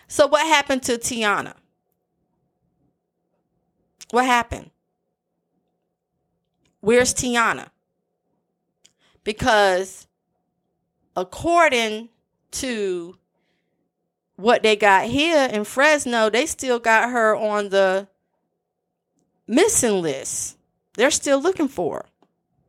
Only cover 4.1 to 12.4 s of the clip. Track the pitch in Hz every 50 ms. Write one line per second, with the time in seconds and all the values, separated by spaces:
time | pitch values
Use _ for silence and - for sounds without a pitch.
4.1 | 226 240 254 262 247 240 233 - - - - - _ _ _ _ _ _ _ _
5.1 | _ _ _ _ _ _ _ _ _ _ _ _ _ _ _ _ _ _ _ _
6.1 | _ _ _ _ _ _ _ _ _ _ _ _ _ _ - 208 240 247 254 254
7.1 | - - 262 247 240 240 226 208 156 120 - - _ _ _ _ _ _ _ _
8.1 | _ _ _ _ _ _ _ _ _ _ _ _ _ _ _ _ _ _ _ _
9.1 | _ _ - 208 214 - 247 262 220 208 202 190 185 180 196 - - - - _
10.1 | _ _ _ _ _ _ _ _ _ _ _ _ _ _ _ _ _ _ _ _
11.1 | _ 170 185 185 - - - 339 339 349 320 302 262 233 226 214 214 220 226 -
12.1 | _ _ _ _ _ _